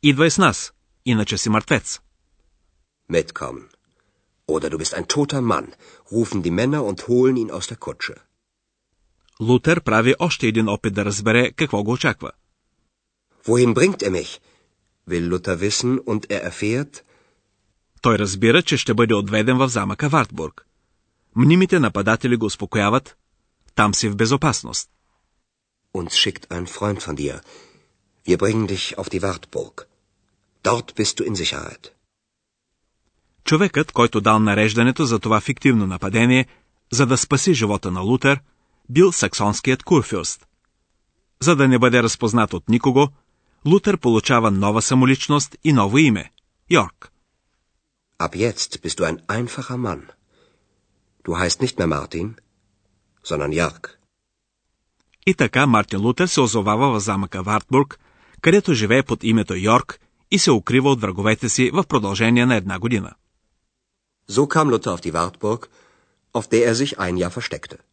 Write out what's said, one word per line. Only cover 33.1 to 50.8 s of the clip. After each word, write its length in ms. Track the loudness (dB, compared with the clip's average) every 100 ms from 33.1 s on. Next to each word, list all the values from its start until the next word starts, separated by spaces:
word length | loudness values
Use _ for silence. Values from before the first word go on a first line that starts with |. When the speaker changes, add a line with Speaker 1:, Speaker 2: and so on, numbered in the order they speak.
| _ _ _
Speaker 1:
Човекът, 480 | 0 2 2 0 -2
който 300 | 2 2 2
дал 180 | 2 4
нареждането 640 | 4 2 2 2 0 2 -2
за 140 | -2
това 220 | 0 -2
фиктивно 460 | -2 0 2 4 2
нападение, 580 | -2 -2 2 4 4 0 _ _ _ _
за 140 | 0 2
да 120 | 0
спаси 360 | 0 0 2
живота 380 | 2 0 -2 -4
на 100 | -4
Лутер, 380 | -2 0 2 0 _ _ _ _ _
бил 220 | 4 4
саксонският 720 | 4 -4 -2 -2 -2 -2 -4
курфюрст. 640 | 2 2 2 -6 -6 -10 _ _ _ _ _ _ _ _ _ _
За 140 | 0 4
да 120 | 4
не 120 | 6
бъде 240 | 4 4
разпознат 500 | 2 0 0 0 0
от 160 | -4 0
никого, 400 | 0 2 2 2 -2 _ _ _ _ 2
Лутер 320 | 2 2 0
получава 540 | 2 2 2 2 2
нова 300 | 2 2 0
самоличност 760 | 2 2 4 2 0 -2 -2 -4
и 100 | 2
ново 240 | 2 4 4
име – 340 | 4 2 -4 _ _ _ _
Йорк. 420 | 0 0 _ -20 _ _ _ _ _ _ _ _ _ _ _
Speaker 2:
Ab 160 | -8 -2
jetzt 460 | -4 -2 -8 -8
bist 180 | -10 -4
du 40 |
ein 180 | -4 -4 _
einfacher 500 | -6 -6 -8 -10 -6
Mann. 240 | -6 -6 -12 _ _ _ _ _ _ _